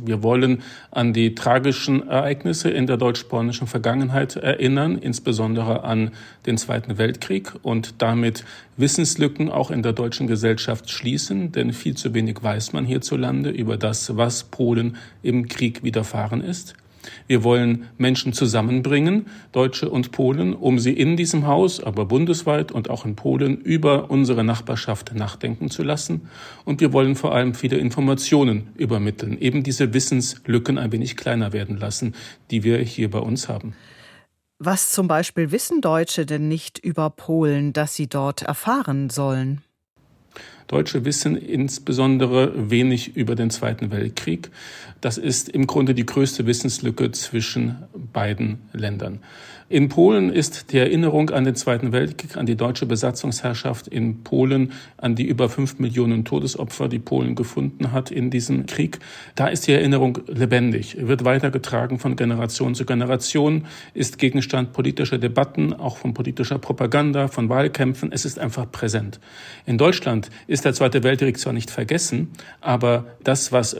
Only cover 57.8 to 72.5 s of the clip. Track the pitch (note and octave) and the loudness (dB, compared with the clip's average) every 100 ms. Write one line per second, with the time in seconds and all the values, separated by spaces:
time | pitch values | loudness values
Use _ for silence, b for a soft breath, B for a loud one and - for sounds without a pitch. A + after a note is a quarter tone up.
57.8 | C#3 C3 C3 - B2 B2 A#2+ C3 C3 - | -2 -2 -4 -2 0 -2 0 -2 -2 -2
58.8 | E3 - B B B - - - - C#3+ | -2 -4 B B B -2 0 0 4 4
59.8 | C#3 C#3 C3 B2 - B2+ A#2+ B2 A#2+ A2 | 6 4 2 0 -4 0 2 4 4 0
60.8 | G#2+ - A#2+ C3 B2 C3+ C#3 C3 - A#2 | -4 -4 0 2 4 4 2 -2 -2 -2
61.8 | B2 B2+ C3 B2+ A#2+ A#2 A#2 - B2+ B2 | 0 -2 -2 0 0 0 -2 -2 -2 -2
62.8 | C3 A#2+ B2 C3 - D3+ D3 D#3 D#3 B | 0 0 2 0 0 2 4 2 -2 B
63.8 | B - C3 - C3+ C#3 - C3 B2 - | B -4 -4 2 2 2 0 -2 -2 0
64.8 | C3 C3 C#3+ B2 A#2 A#2+ C#3 - D3+ - | 0 0 -2 0 0 2 0 0 -2 -2
65.8 | - - B2+ A#2 B2+ C3 A#2 A2+ - A2+ | -6 -6 -6 -4 -4 -2 -4 -4 -4 -2
66.8 | A#2+ D3 D3 C#3 C3+ - A2+ B2+ D3 D3 | 2 2 2 2 0 0 0 2 2 2
67.8 | C3 C3 - - C#3 - A#2 B2+ A2+ - | 0 0 -4 -4 -6 -4 -6 -4 -8 -4
68.8 | A2+ G#2+ G#2 - B B B B - A#2 | -2 -2 -4 -10 B B B B -2 4
69.8 | D#3 F3+ - A2 - B B C#3+ C#3+ B2+ | 4 4 0 -2 -4 B B 0 2 2
70.8 | C3 C3 B2+ C3+ C3+ - - A#2 A2+ - | 2 4 2 2 0 0 -2 -4 -6 -6
71.8 | A2 F3 - A#2+ D#3+ B B | -2 -2 0 -2 -4 B B